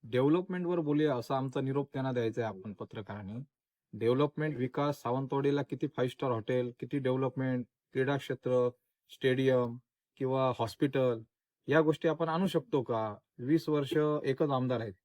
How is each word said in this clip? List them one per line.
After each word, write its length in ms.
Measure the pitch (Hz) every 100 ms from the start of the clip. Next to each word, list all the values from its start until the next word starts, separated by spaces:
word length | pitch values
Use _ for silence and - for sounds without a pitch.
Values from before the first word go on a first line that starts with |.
| 117
डेव्हलपमेंटवर 680 | 123 135 170 180 185 175 175
बोलूया 360 | 151 147 156 127
असा 200 | - 135
आमचा 240 | 135 135
निरोप 280 | 135 135 139
त्यांना 200 | 139 131
द्यायचा 340 | 123 113 117 113
आहे 120 | 95
आपण 140 | 104
पत्रकारांनी. 640 | 98 107 - 98 104 95 113 139 _ _ _ _
डेव्हलपमेंट, 640 | 110 113 127 147 - 151 139
विकास, 460 | 127 - 143 143
सावंतवाडीला 600 | 117 127 135 139 139 143
किती 240 | 139 131 147
फाईव्ह 240 | - 127
स्टार 200 | - 139
हॉटेल, 420 | 113 110 127 123 117
किती 180 | 120 143
डेव्हलपमेंट, 680 | 131 127 120 - - 127 120 _ _
क्रीडा 240 | 131 131 143
क्षेत्र, 520 | - 123 - 127 123 - _ _ _
स्टेडियम 680 | - 135 127 131 127 120 120 _ _ _ _
किंवा 360 | 131 135 131 123
हॉस्पिटल 640 | 117 - 147 135 127 113 113 _ _ _ -
या 140 | 147
गोष्टी 280 | 156 151 165
आपण 200 | 151 165
आणू 180 | 165 190
शकतो 360 | 170 - 143
का? 340 | 117 117 110 104 _ -
वीस 300 | 127 160 156
वर्ष 260 | 151 139 156 151 151
एकच 260 | 139 135 156
आमदार 300 | 135 127 120
आहेत. 120 | 110 95